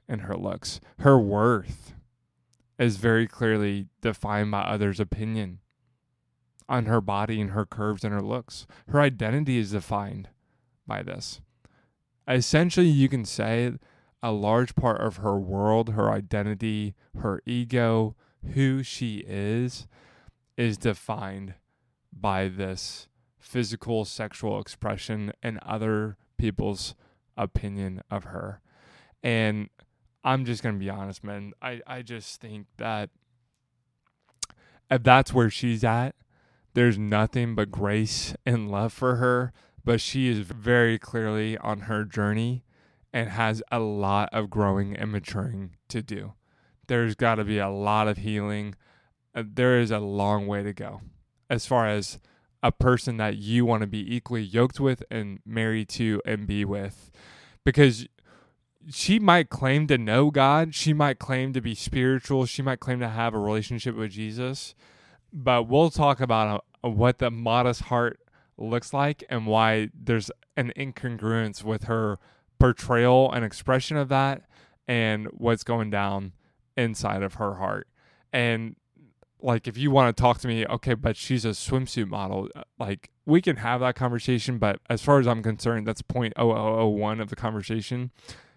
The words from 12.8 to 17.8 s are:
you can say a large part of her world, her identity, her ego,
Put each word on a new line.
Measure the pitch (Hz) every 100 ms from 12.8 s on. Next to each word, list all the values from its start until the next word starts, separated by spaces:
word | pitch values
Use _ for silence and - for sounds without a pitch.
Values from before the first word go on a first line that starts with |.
| 175
you | 143 135
can | 131 104
say | - 107 117 123 120 _ _ _ _
a | 117
large | 107 104 117 127 -
part | 120 107
of | 110 92
her | 101 101
world, | 92 98 104 110 113
her | 107 107
identity, | 104 101 104 104 101 110 107 104 - _ -
her | 107 98 -
ego, | 120 117 123